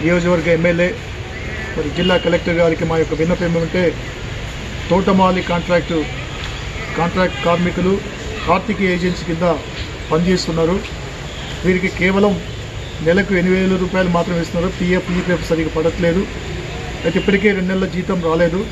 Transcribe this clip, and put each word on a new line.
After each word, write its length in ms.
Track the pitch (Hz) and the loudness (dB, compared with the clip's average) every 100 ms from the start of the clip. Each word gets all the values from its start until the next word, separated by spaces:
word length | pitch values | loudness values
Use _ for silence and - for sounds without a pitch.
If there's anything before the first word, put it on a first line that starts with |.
నియోజకవర్గ 440 | 156 175 170 175 160 | 4 2 4 2 4
ఎమ్మెల్యే, 340 | 165 175 170 180 180 - - - - - - - - | 4 4 4 2 0 -8 -8 -8 -8 -6 -6 -6 -4
మరి 140 | 147 139 | -4 0
జిల్లా 180 | 175 180 | 2 4
కలెక్టర్ 340 | 170 170 180 170 | 4 0 2 2
గారికి 240 | 170 160 165 | 4 4 0
మా 60 | 165 | 2
యొక్క 120 | 156 156 | 0 0
విన్నపం 260 | 160 175 175 | 0 2 2
ఏమంటే, 380 | 170 165 185 180 - - - - - - - - - - | 0 0 2 2 0 -8 -8 -8 -8 -8 -8 -8 -8 0
తోటమాలి 520 | 175 190 190 190 185 - | 2 4 4 4 4 0
కాంట్రాక్టు, 500 | 170 165 175 - 165 139 - - - - - - - - - | -2 2 0 2 -2 -2 -6 -8 -8 -8 -8 -8 -8 -6 -2
కాంట్రాక్ట్ 400 | 170 180 180 - 170 | -2 2 0 0 0
కార్మికులు 480 | 170 175 175 180 196 - - - - - | 2 2 0 0 0 -2 -8 -8 -6 0
కార్తిక్ 340 | 180 185 180 190 | 0 0 0 0
ఏజెన్సీ 300 | 175 180 170 - | 2 0 -2 -4
కింద 160 | 160 170 160 - - - - - | 0 2 0 -4 -8 -8 -8 -2
పనిచేస్తున్నారు. 640 | 156 175 180 - 165 165 196 - - - - - - - - 170 | 0 4 2 2 0 2 0 -2 -10 -10 -10 -10 -10 -10 -4 0
వీరికి 240 | 185 180 - | 2 0 0
కేవలం 340 | 175 196 202 180 - - - - - - 156 | 2 4 4 2 -4 -10 -10 -10 -10 -4 2
నెలకు 260 | 180 202 190 | 2 2 2
ఎనిమిది 200 | 180 185 | 4 2
వేల 160 | 190 185 | 2 2
రూపాయలు 280 | 180 190 180 170 | 0 0 2 2
మాత్రమే 240 | 165 175 165 | 2 0 -2
ఇస్తున్నారు. 260 | 175 180 - | -2 -2 -2
పీఎఫ్, 320 | 180 180 175 175 | 0 0 0 -2
ఈపీఎఫ్ 300 | 175 175 - | 0 0 0
సరిగ్గా 200 | 160 156 160 | 0 0 0
పడట్లేదు. 460 | 160 160 170 170 214 - - - - - - - 170 | 0 2 2 2 0 -6 -8 -8 -8 -8 -8 -4 0
అయితే 140 | 185 | 0
ఇప్పటికే 320 | 196 196 208 190 | 2 4 4 2
రెండు 120 | 180 | 0
నెలల 160 | 190 185 160 | 0 -2 -2
జీతం 240 | 175 185 165 | -2 0 0
రాలేదు. 300 | 160 175 180 220 | 2 2 2 -4